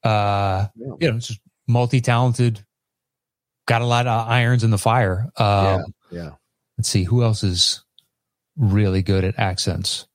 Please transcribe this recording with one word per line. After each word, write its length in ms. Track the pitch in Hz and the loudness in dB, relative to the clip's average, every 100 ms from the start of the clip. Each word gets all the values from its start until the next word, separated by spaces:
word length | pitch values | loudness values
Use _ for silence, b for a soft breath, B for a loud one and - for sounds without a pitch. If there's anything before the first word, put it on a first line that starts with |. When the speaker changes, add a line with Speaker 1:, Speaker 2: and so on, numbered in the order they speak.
Speaker 1:
Uh, 640 | - 107 101 101 98 95 104 - | 0 0 0 0 0 -2 -4 -6
Speaker 2:
Yeah. 160 | 127 117 | -14 -2
Speaker 1:
you 120 | 165 | -2
know, 60 | 113 | -2
just 220 | - 110 _ _ - | -6 -10 _ _ -2
multi-talented, 960 | 117 120 131 120 120 127 117 120 107 - _ _ _ _ _ _ _ _ _ - | 0 2 0 2 2 2 2 0 -2 -12 _ _ _ _ _ _ _ _ _ -4
got 140 | 117 | -2
a 60 | 120 | 0
lot 200 | 120 123 | 0 0
of 220 | 113 113 | -2 0
irons 340 | 120 120 123 | 0 2 2
in 80 | 117 | 2
the 60 | 104 | 2
fire. 520 | - 117 104 92 127 - | 2 2 2 0 -4 -2
Um, 100 | 107 | 2
Speaker 2:
Yeah, 360 | 101 98 95 87 - _ | 4 2 0 -4 -14 _
yeah. 200 | 87 82 73 _ _ _ - | -14 -14 -18 _ _ _ -8
Speaker 1:
let's 140 | 113 | -2
see, 140 | 101 | 0
who 200 | 90 120 | 0 2
else 180 | 120 104 | 2 0
is 400 | 101 90 - - _ _ _ _ _ _ _ - | -2 0 0 -2 _ _ _ _ _ _ _ -2
really 460 | 113 101 104 95 | 2 4 2 2
good 220 | 92 95 | 2 0
at 140 | 95 - | 0 -2
accents? 680 | 98 92 - 87 92 - - | -4 -2 -4 -4 -4 -6 -10